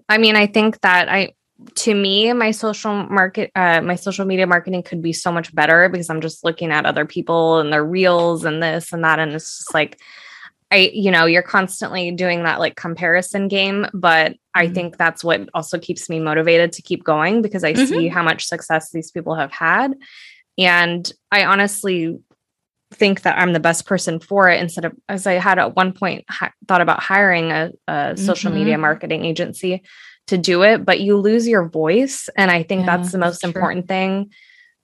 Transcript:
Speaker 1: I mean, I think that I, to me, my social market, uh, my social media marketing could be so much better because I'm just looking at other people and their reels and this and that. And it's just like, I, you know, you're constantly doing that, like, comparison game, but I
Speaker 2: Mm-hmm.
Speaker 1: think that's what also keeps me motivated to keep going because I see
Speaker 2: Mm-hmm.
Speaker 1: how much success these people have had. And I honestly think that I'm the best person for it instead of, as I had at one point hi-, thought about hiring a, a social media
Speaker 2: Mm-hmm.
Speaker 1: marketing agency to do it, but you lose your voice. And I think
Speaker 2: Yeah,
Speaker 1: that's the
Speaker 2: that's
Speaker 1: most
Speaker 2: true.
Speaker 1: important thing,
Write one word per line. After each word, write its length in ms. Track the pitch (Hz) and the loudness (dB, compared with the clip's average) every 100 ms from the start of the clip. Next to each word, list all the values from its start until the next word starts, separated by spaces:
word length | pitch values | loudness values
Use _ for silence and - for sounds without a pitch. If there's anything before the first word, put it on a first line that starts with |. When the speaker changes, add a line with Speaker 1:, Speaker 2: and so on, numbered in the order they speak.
| - | 0
Speaker 1:
I 100 | 214 | 4
mean, 160 | 220 | 6
I 120 | 214 208 | 6 4
think 340 | 214 214 214 | 2 2 2
that 280 | 190 180 - | 4 4 4
I, 260 | 196 190 - _ _ - - | 0 -2 -8 _ _ -14 -6
to 180 | - | -2
me, 380 | 202 196 196 220 | 0 0 0 0
my 180 | 247 220 | 2 0
social 540 | 220 220 208 220 202 | -2 -4 -4 -4 -4
market, 480 | 180 196 185 202 202 | -2 0 0 -2 -6
uh, 260 | 190 180 165 | 0 2 2
my 120 | 170 | 0
social 300 | 180 202 185 | -4 -6 -6
media 220 | 190 185 185 | -2 0 2
marketing 360 | 175 175 185 | 2 0 -6
could 200 | 175 175 | -6 -6
be 100 | 165 | -6
so 180 | 165 180 | -4 -4
much 240 | 170 165 | -4 -4
better 340 | - 151 165 180 | 0 4 6 4
because 220 | 180 165 | 2 -6
I'm 100 | 160 | -6
just 220 | 160 - | -6 -6
looking 300 | 170 165 165 | -6 -4 -2
at 140 | 151 151 | 0 0
other 180 | 147 | -2
people 540 | 151 - - 165 165 160 | -4 -6 -2 0 2 2
and 120 | 151 | 2
their 120 | 151 | 0
reels 600 | 151 185 185 175 170 165 | -2 0 2 2 2 0
and 180 | 156 156 | -4 -4
this 300 | 165 160 - | -4 -4 -6
and 120 | 170 | -4
that. 140 | 160 156 | 0 0
And 120 | 156 | 0
it's 260 | 151 - - | -6 -10 -14
just 160 | - | -4
like, 260 | 160 147 - - - - - - _ _ | -2 -2 -6 -20 -20 -20 -20 -20 _ _
I, 180 | 202 190 | 4 4
you 160 | - 196 | 2 2
know, 160 | 175 165 | 4 4
you're 160 | 170 | 4
constantly 720 | 180 202 185 - 190 185 175 | 2 0 0 -4 -8 -6 -6
doing 320 | 175 180 170 | -4 -2 0
that, 160 | 170 - | -2 -2
like, 160 | 160 - | -4 -4
comparison 720 | 170 165 170 175 180 196 196 | -10 -4 0 0 0 -4 -2
game, 380 | 196 196 196 208 | -2 -2 -2 -6
but 440 | 185 175 160 156 - _ | -2 2 4 2 -2 _
I 100 | 185 170 | -2 -2
Speaker 2:
Mm-hmm. 80 | |
Speaker 1:
think 220 | 180 175 170 | -2 -8 -2
that's 260 | 170 165 | -2 -2
what 260 | 170 165 - | -2 -2 -2
also 260 | 165 160 170 | -10 -8 -8
keeps 300 | - 165 - | -8 -10 -8
me 120 | 165 | -6
motivated 520 | 160 156 160 165 170 | -2 0 4 4 2
to 100 | - | -2
keep 220 | - 170 | -8 -6
going 380 | - 151 160 226 | -2 0 2 0
because 220 | 214 196 | 0 -2
I 100 | 165 | -2
see 320 | 226 262 415 165 | 0 0 0 -2
Speaker 2:
Mm-hmm. 80 | |
Speaker 1:
how 80 | 170 | 0
much 240 | 165 160 - | 0 -2 -6
success 440 | 170 - 160 - | -10 -2 -4 -2
these 200 | 165 160 | -10 -10
people 240 | 175 160 | -10 -6
have 160 | 160 139 | -4 -6
had. 420 | - 165 190 269 269 - - - - _ - | -4 0 0 0 -4 -12 -20 -20 -20 _ 0
And 540 | 185 175 170 175 175 - _ | 2 4 2 -2 -8 -14 _
I 120 | 202 | 0
honestly 760 | 170 196 202 202 202 180 165 170 _ _ _ _ _ _ _ | 2 2 2 -2 -4 -2 -4 -6 _ _ _ _ _ _ _
think 300 | - 202 196 | 0 0 2
that 160 | 180 - | 0 2
I'm 140 | 180 | 2
the 80 | 165 | 2
best 240 | 165 170 | 2 0
person 360 | - 185 - 165 | -2 -4 -2 -6
for 280 | - 202 185 | -2 4 4
it 120 | 170 | 4
instead 240 | 175 180 | 0 -6
of, 80 | 165 - - | -8 -8 -10
as 180 | 202 196 | -6 -2
I 80 | |
had 240 | 180 185 185 | 0 2 2
at 160 | - | 2
one 180 | - 185 | 2 0
point 320 | 185 190 - - | 0 -4 -6 -10
hi-, 240 | - - - - | -8 -8 -10 0
thought 120 | 185 | 2
about 200 | 170 - | 2 0
hiring 480 | - 196 202 175 165 | 0 2 4 2 0
a, 220 | 156 165 - - | -2 -4 -8 -8
a 280 | 151 143 180 | -4 -4 -4
social 360 | 190 175 208 | -2 -2 -2
media 220 | 156 156 | -2 0
Speaker 2:
Mm-hmm. 80 | 156 | 0
Speaker 1:
marketing 420 | 156 156 165 160 | 0 -2 -4 -6
agency 580 | 165 160 175 170 185 185 - - - - - | -4 -4 -6 -6 -6 -6 -8 -20 -20 -20 -4
to 100 | 185 | -2
do 240 | 170 175 | 0 4
it, 220 | 202 220 | 6 4
but 160 | 190 185 | 2 0
you 160 | 196 202 | 2 2
lose 320 | 202 226 233 | 4 2 2
your 200 | 220 170 | 2 0
voice. 600 | 165 156 202 269 - - - | -2 0 2 0 -4 -8 0
And 140 | 190 | 2
I 120 | 175 | 2
think 180 | 165 190 | 0 -2
Speaker 2:
Yeah, 160 | 180 175 | 0 0
Speaker 1:
that's 140 | 180 | -2
the 80 | 185 | -2
Speaker 2:
that's 140 | 175 | -2
Speaker 1:
most 80 | 175 | -2
Speaker 2:
true. 80 | 175 | -6
Speaker 1:
important 400 | 170 190 180 180 | -2 -2 -4 -4
thing, 420 | 190 190 190 202 _ _ _ _ _ | -2 -2 -2 -6 _ _ _ _ _